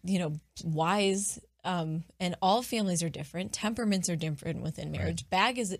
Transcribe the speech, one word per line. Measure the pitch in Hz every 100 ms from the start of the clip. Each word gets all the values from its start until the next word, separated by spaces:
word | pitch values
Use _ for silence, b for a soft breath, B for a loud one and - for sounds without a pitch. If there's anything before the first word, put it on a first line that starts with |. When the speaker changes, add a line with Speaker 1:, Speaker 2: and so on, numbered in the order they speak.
Speaker 1:
you | 175 190
know, | 170 151 - -
wise, | 170 151 160 208 196 190 202 - - _
um, | 175 180 160 160 165 _
and | 180 170
all | 190 220
families | 247 226 196 175
are | 165
different. | 147 147 170 202
Temperaments | - 214 233 220 196 180
are |
different | 170 160 147 - -
within | - - 147
Speaker 2:
Right. | 151
Speaker 1:
marriage. | 160 165 -
Bag | 185 220 254
is, | 214 185